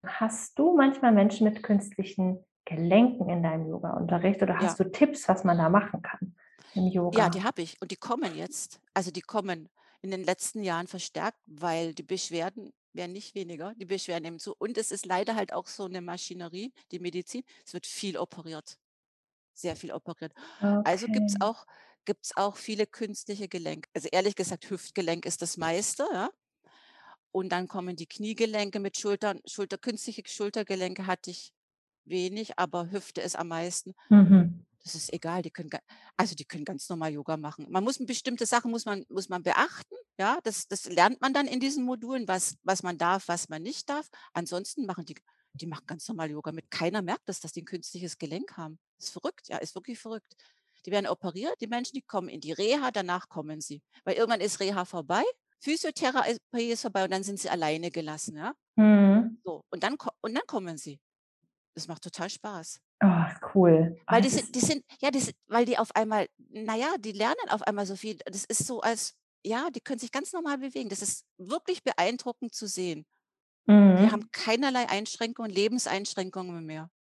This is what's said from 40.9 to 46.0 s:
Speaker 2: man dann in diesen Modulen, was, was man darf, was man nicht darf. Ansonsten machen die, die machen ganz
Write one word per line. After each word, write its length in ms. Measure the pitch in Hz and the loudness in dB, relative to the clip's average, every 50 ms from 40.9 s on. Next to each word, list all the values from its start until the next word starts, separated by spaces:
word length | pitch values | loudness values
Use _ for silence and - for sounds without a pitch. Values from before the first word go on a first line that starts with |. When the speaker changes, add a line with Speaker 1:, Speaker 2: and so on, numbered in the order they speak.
| 175 175 175 214 254 - | 4 4 4 4 4 2
Speaker 2:
man 120 | - 269 269 | -2 0 0
dann 140 | 285 285 | 0 0
in 120 | 262 240 254 | 0 -2 -2
diesen 240 | 254 269 285 302 247 | -2 -2 -2 -2 -2
Modulen, 420 | 247 254 226 226 233 262 254 233 | -2 -4 -6 -6 -6 -6 -4 -2
was, 280 | 190 185 185 - - - _ _ | -2 -2 0 0 -4 -4 _ _
was 200 | 180 190 190 - | -2 -2 0 0
man 140 | 180 175 147 | -6 -2 0
darf, 280 | 170 170 185 196 - - | 2 2 2 2 0 -2
was 200 | 175 170 - - | -4 -4 -4 -8
man 140 | 165 156 165 | -10 -10 -8
nicht 260 | 220 311 - - - | -8 -8 -8 -6 -4
darf. 200 | 285 - 208 - - - - - _ | -4 -4 -6 -8 -18 -20 -20 -8 _
Ansonsten 520 | 170 170 170 180 175 202 - - - 262 | -6 -6 -4 -6 -6 -6 -6 -6 -6 -6
machen 180 | 190 180 - 160 | -6 -6 -8 -8
die, 100 | - 151 - _ _ _ _ _ _ _ | -12 -14 -18 _ _ _ _ _ _ _
die 140 | 143 160 | -12 -10
machen 180 | 170 156 147 _ | -10 -10 -10 _
ganz 200 | - 190 160 | -12 -12 -12